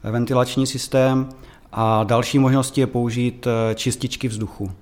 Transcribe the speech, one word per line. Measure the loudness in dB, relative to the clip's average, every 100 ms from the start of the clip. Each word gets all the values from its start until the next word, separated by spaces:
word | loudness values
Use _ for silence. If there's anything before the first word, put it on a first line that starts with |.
eh, | -2
ventilační | -2 0 0 2 0 -2
systém. | -4 -2 2 4 2 -2 -10 -20 -20 -12
A | -2 2 2
další | 2 2 2 4
možností | 4 4 2 0
je | 0
použít, | 0 -2 0 -2 -2 -2
eh, | 0 0
čističky | 0 -4 -4 -6 -4 -6
vzduchu. | -4 -8 -8 -10 -10